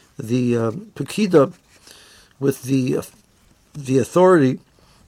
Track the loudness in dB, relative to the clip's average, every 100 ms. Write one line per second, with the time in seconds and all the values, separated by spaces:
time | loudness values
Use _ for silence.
0 | _ -16 -6 -2 -2 -2 -2 -6 -12 -12
1 | -10 -4 2 2 2 -2 _ _ -20 -20
2 | -20 _ _ -6 -4 -4 -2 -2 -2 -4
3 | -8 _ _ _ _ _ _ -14 -2 0
4 | 0 4 4 6 4 -2 _ _ _ _